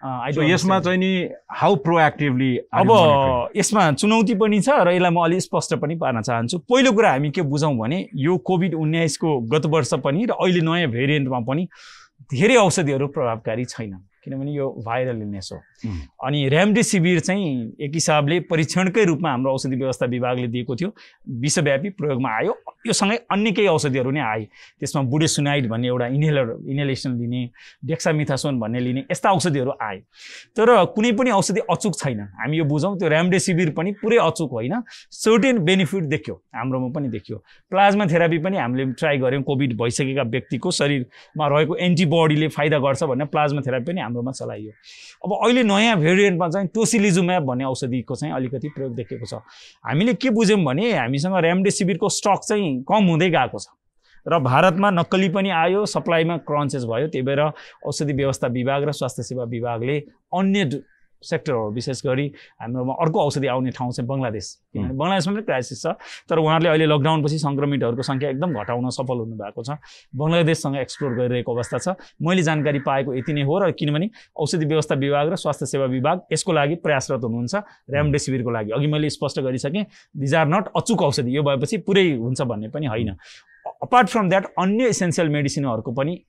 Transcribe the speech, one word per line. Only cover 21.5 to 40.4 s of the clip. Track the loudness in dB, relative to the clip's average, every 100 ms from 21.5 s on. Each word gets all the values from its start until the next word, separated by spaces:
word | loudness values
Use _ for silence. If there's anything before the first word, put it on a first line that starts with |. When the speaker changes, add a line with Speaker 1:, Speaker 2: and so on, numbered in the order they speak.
| 0 0 0 -2
Speaker 1:
प्रयोगमा | -6 -4 -2 -2
आयो। | -2 -2 -4 -10 -12 -4
यो |
सँगै | 0 0 0
अन्य | -2 0 0
केही | 2 2
औषधिहरू | 2 2 0 -2
नै | -2
आए, | -2 -4 -6 -14 -20 _
त्यसमा | -6 -2
बुडेसुनाइड | 0 2 0 0 0 0 0
भन्ने | -2 -2
एउटा | -2 0
इनहेलर, | 0 2 2 0 -4 -6
इनहेलेसन | -4 -2 -2 -4
लिने, | -4 -4 -4 -6 _ -20 -16 -6
डेक्सामिथासोन | -4 0 0 0 -2 -2 -2
भन्ने | -2 -2
लिने, | -2 -4 -4
यस्ता | -2 2
औषधिहरू | 2 2 0 -2 -4
आए। | -8 -8 -14 _ -20 -20 -14 0
तर | 6 6 4
कुनै | 2 0
पनि | 2 2
औषधि | 2 0 -2
अचुक | 0 -2 -2 -4
छैन, | -4 -4
हामी | -8 -8 -4 0
यो | 0
बुझौँ। | 0 -2 -2
त्यो | 0
रेमडेसिभिर | 2 2 2 0 0 0
पनि | 0 -4
पुरै | -4 2 2
अचुक | 2 0 -6
होइन, | -4 -4 -4 -6 -16 -20
सर्टेन | -4 2 4 4 2
बेनिफिट | 2 2 2 -2
देखियो, | -2 -4 -6 -14 _ -8
हाम्रोमा | -4 -2 -4 -4
पनि | -6
देखियो। | -6 -10 -14 _ -20 _
प्लाज्मा | 4 4 4 2
थेरापी | 4 4 2
पनि | 0 -2
हामीले | -2 -2 -2
ट्राई | -2 0 2
गऱ्यौँ, | 2 0
कोभिड | -2 0 0 0
भइसकेका | -2 -2 -2 -2
व्यक्तिको | -2 -4